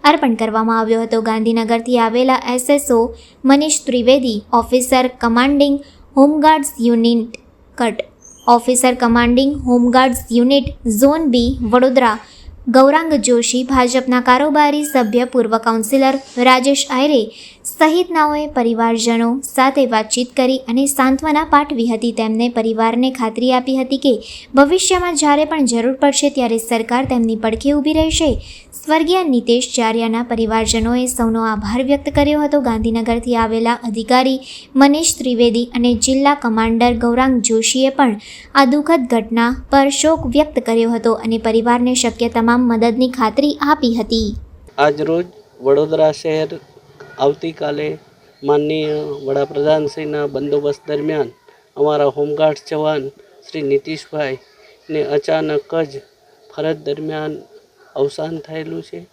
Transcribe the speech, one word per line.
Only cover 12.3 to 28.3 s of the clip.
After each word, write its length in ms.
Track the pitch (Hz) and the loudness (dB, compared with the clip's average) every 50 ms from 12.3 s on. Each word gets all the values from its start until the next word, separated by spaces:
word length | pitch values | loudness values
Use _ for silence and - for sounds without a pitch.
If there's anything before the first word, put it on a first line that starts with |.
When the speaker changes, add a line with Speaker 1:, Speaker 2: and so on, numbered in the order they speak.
| - - - - - - - 262 | -20 -20 -20 -20 -20 -12 -6 2
Speaker 1:
ગૌરાંગ 460 | 233 254 262 277 294 320 330 330 302 | 4 6 6 6 4 2 2 2 0
જોશી, 500 | 269 208 254 240 233 233 - - 247 254 | 0 2 2 2 2 2 0 -2 -2 -2
ભાજપના 580 | 254 269 262 247 247 247 262 254 262 247 247 | 0 2 2 2 2 0 -2 0 0 0 0
કારોબારી 600 | 240 247 247 254 285 311 277 302 302 294 294 294 294 | 4 4 4 4 4 2 2 2 2 2 2 -2 -4
સભ્ય, 420 | 294 294 262 247 214 214 240 247 | -2 0 0 0 2 0 0 -2
પૂર્વ 320 | 254 - 254 240 226 220 226 | 0 0 0 0 0 0 -2
કાઉન્સિલર 600 | 226 233 226 226 220 220 269 269 269 262 269 269 269 - - 247 247 | 0 0 -2 -2 -2 0 2 2 2 2 0 -2 -6 -10 -4 0 4
રાજેશ 440 | 262 254 254 247 277 277 277 - - | 4 4 4 4 2 0 0 -2 -4
આયરે 420 | 285 254 269 302 302 247 214 226 - - - - - _ _ | -2 0 0 2 2 2 0 0 -8 -18 -20 -20 -20 _ _
સહિતનાઓએ 840 | - - - 320 311 311 349 359 359 339 320 302 302 302 294 302 294 | -14 -2 0 2 2 2 2 0 0 0 0 0 0 0 -2 -4 -4
પરિવારજનો 960 | 294 277 233 233 233 220 226 226 233 226 220 233 226 226 233 233 240 269 269 - - | -4 -2 0 0 0 0 0 0 0 0 0 0 0 0 0 0 -2 -4 -6 -6 0
સાથે 300 | - 254 269 269 302 269 | 0 2 2 2 2 0
વાતચીત 420 | 233 240 220 220 214 - 240 247 247 - - | 2 0 -2 -2 -2 -4 -4 -4 -4 -2 -2
કરી 200 | 254 254 262 262 | 0 0 0 -2
અને 280 | 262 - 233 254 277 | -4 -4 -2 0 0
સાંત્વના 580 | 277 - - 262 262 262 269 - 311 294 294 320 | 0 0 0 2 2 2 0 -2 -2 -2 -2 0
પાઠવી 440 | 311 302 285 294 294 311 233 226 240 | 2 2 0 0 0 -2 -2 -2 -2
હતી. 240 | 233 220 233 233 | -2 -2 -2 -4
તેમને 380 | 220 214 226 220 220 220 233 247 | -2 -2 -4 -2 -2 -2 -2 -2
પરિવારને 640 | 240 233 220 226 226 220 226 226 233 240 254 262 | -2 -2 -2 -2 0 0 0 0 2 0 0 0
ખાતરી 420 | 254 262 240 220 226 240 247 254 254 | 0 -2 -6 -4 -4 -2 0 0 0
આપી 240 | 247 254 269 262 262 | 0 0 -2 -2 -2
હતી 200 | 262 262 277 262 | -2 -2 -4 0
કે 260 | - 285 240 214 - - - - - - - | 2 0 0 0 -2 -12 -18 -20 -20 -2 4
ભવિષ્યમાં 600 | 254 285 285 349 381 - - 370 359 359 349 339 | 4 4 4 4 0 2 2 0 0 0 -2 -2
જ્યારે 300 | 285 302 294 285 294 311 | 0 2 2 2 2 2
પણ 200 | 302 302 311 277 | 0 0 0 0
જરૂર 280 | 233 233 233 226 247 269 | 0 0 0 0 -2 0
પડશે, 360 | 262 - 285 277 - - 285 | 2 2 2 2 2 0 0
ત્યારે 280 | 285 269 247 233 226 226 | 0 0 -2 0 -2 -2
સરકાર 480 | 220 - 240 226 226 226 240 247 269 | -2 -2 -4 -4 -2 -2 -2 -2 0
તેમની 300 | 254 254 247 226 226 226 | 0 0 0 0 0 -2
પડખે 360 | 220 226 226 220 226 - 277 | -2 -2 -2 -4 0 0 0
ઊભી 220 | 285 294 269 302 311 | 0 0 0 0 0
રહેશે. 480 | 311 311 320 320 320 330 294 | 2 0 0 0 0 0 0